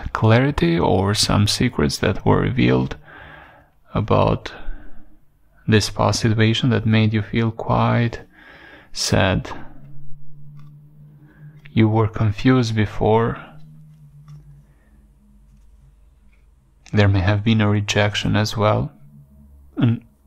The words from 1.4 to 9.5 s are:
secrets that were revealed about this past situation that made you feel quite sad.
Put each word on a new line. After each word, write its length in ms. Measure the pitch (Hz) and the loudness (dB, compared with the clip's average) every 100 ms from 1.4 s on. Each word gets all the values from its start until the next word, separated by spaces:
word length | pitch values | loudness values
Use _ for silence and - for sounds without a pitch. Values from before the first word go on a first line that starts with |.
| 107 | 2
secrets 540 | - 127 - 73 - | 0 -2 0 -2 0
that 260 | 90 - 107 | -2 0 0
were 160 | 104 | 2
revealed 540 | 50 - 120 127 - - - - - - - - _ _ _ | 0 2 2 2 -2 -8 -18 -20 -20 -20 -20 -20 _ _ _
about 580 | 107 107 104 101 107 - - - - - - - - - _ _ _ - | -4 0 2 2 0 -6 -10 -8 -6 -8 -12 -12 -18 -20 _ _ _ 0
this 240 | 107 - | 0 0
past 300 | - 107 104 | -2 -2 0
situation 500 | 117 110 110 113 135 | 0 2 2 2 0
that 140 | 110 110 | 0 2
made 260 | 110 110 | 2 2
you 80 | 110 | 0
feel 300 | 101 117 113 | -2 -2 -2
quite 680 | 107 - 123 117 117 120 - - - - - - - - | -4 -2 0 0 0 -2 -4 -14 -20 -20 -20 -20 -20 -14
sad. 600 | - - 107 98 95 - | -8 -2 2 2 0 -4